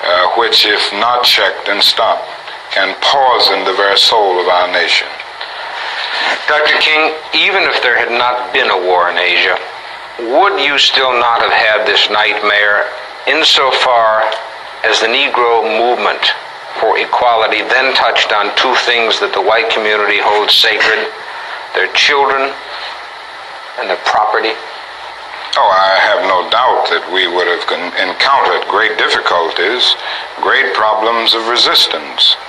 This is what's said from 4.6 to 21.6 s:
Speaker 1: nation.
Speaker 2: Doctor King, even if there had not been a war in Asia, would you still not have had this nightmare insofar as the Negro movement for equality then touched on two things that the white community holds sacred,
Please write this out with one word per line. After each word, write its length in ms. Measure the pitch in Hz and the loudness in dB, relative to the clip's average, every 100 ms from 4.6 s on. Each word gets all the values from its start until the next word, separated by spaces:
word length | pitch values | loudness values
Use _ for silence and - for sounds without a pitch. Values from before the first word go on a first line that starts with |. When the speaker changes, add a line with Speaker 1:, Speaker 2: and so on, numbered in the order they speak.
| 90 | 2
Speaker 1:
nation. 400 | 90 85 - - - - - - - - - - - - - - - | 0 2 0 -2 -10 -14 -12 -12 -10 -10 -8 -8 -6 -6 -4 -4 -4
Speaker 2:
Doctor 320 | - 151 151 151 | 0 0 2 2
King, 320 | 156 156 156 156 - | 2 2 0 -2 -4
even 320 | 156 180 196 156 | 0 0 2 0
if 80 | 117 | 0
there 160 | 127 117 | 0 0
had 160 | 117 | 0
not 400 | 120 123 127 - | 0 0 0 -2
been 160 | - 117 | 0 0
a 80 | 98 | 0
war 240 | 90 90 87 | 2 2 2
in 80 | 85 | 0
Asia, 400 | 90 87 95 90 - - - - - - 117 | 0 2 0 0 -4 -12 -14 -14 -14 -10 0
would 320 | 139 196 151 | 2 4 2
you 160 | 139 139 | 0 2
still 400 | - 131 131 120 | 2 2 2 2
not 240 | 120 117 | 2 2
have 160 | 107 107 | 2 2
had 300 | 110 107 107 | 2 2 2
this 240 | 101 104 | 0 2
nightmare 760 | 104 107 104 104 104 104 104 104 - - - - | 2 0 0 0 2 4 2 0 -8 -14 -8 -2
insofar 1000 | 151 156 151 135 127 127 120 113 110 110 - - - - - | 0 2 2 2 2 2 4 4 2 0 -4 -10 -14 -16 -4
as 180 | 110 107 | 0 0
the 60 | 110 | 0
Negro 540 | 131 139 120 120 117 | 0 0 2 2 2
movement 720 | 110 107 120 - - - - - - - - - | 2 0 2 2 0 0 -2 -4 -10 -14 -12 -2
for 160 | 110 - | 0 0
equality 640 | - 117 123 113 107 107 104 | 0 2 2 2 2 -2 0
then 240 | 123 131 | 2 2
touched 380 | 127 127 113 - | 2 2 0 0
on 160 | 107 104 - | 0 0 0
two 180 | 131 127 - | 0 0 2
things 320 | 117 113 107 | 0 0 0
that 140 | 101 | 0
the 80 | 98 | 0
white 260 | 95 113 113 | 2 2 2
community 480 | 113 107 107 101 104 | 0 0 0 2 0
holds 380 | 104 104 98 | 2 2 2
sacred, 520 | - 110 107 110 110 110 - - - - - | 2 2 2 2 0 -2 -8 -12 -12 -12 -12